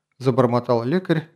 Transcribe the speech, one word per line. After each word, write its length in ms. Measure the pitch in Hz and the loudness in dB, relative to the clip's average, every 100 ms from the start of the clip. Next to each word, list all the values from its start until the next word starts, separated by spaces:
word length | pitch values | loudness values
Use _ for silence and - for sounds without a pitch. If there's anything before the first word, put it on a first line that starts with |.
| _ - | _ -6
забормотал 680 | 131 123 123 120 120 120 | -2 2 2 2 0 -2
лекарь, 460 | 120 180 185 160 - | 0 -4 -2 -4 -4